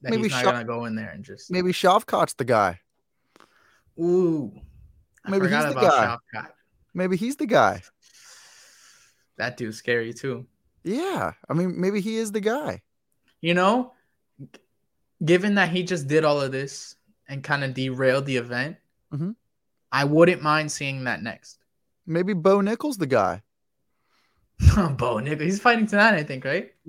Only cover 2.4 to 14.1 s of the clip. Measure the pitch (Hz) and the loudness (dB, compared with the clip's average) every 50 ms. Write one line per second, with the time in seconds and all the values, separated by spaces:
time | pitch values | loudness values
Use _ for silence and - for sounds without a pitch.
2.4 | 131 117 120 107 101 90 85 - _ _ _ _ _ _ _ _ _ _ _ _ | 0 2 4 4 4 2 0 -4 _ _ _ _ _ _ _ _ _ _ _ _
3.4 | _ _ _ _ _ _ _ _ _ _ _ 165 165 175 180 185 180 170 160 151 | _ _ _ _ _ _ _ _ _ _ _ -2 0 2 2 4 2 2 0 -2
4.4 | 127 104 - - - - - - - - _ _ _ _ _ _ - 196 196 196 | -4 -6 -10 -14 -20 -20 -20 -20 -20 -20 _ _ _ _ _ _ -6 -2 0 2
5.4 | 185 175 143 147 151 147 135 131 196 170 143 123 110 117 117 117 _ _ - 101 | 2 2 2 2 0 0 0 2 4 4 6 4 4 2 0 -4 _ _ -14 -14
6.4 | 80 - - _ _ _ _ _ _ _ - 175 185 185 185 170 220 247 285 - | -14 -14 -18 _ _ _ _ _ _ _ -6 -4 -2 -2 -2 -2 -2 -4 -6 -4
7.4 | 311 208 220 143 113 95 95 92 - - _ _ _ _ _ - - - - - | -2 2 4 4 4 4 2 -2 -8 -18 _ _ _ _ _ -20 -20 -20 -20 -20
8.4 | - - - - - _ _ _ _ - _ _ _ _ _ _ _ _ _ - | -20 -20 -20 -20 -20 _ _ _ _ -20 _ _ _ _ _ _ _ _ _ -8
9.4 | 110 127 127 - 120 110 110 - - 120 120 117 113 117 117 - - 135 120 117 | -8 -8 -6 -8 -8 -8 -10 -8 -4 -2 -2 -2 -2 -6 -10 -8 -8 -8 -8 -8
10.4 | 127 - _ _ _ _ _ _ - 175 214 285 359 392 349 185 101 - - _ | -12 -18 _ _ _ _ _ _ -8 -6 -6 -4 -4 -4 -4 -4 -4 -4 -6 _
11.4 | _ - 135 170 180 185 175 - 175 190 208 208 180 220 220 220 226 208 202 220 | _ -4 -2 -2 -2 -2 -2 -2 -2 -2 -2 -2 -4 -4 -4 -6 -4 -4 -4 -4
12.4 | 190 214 233 294 302 - 90 - - _ _ _ _ _ _ _ _ _ _ _ | -4 -4 -4 -4 -6 -8 -10 -10 -14 _ _ _ _ _ _ _ _ _ _ _
13.4 | - 170 175 180 185 196 226 254 247 - - _ _ _ | -2 0 2 2 4 2 2 0 -2 -6 -10 _ _ _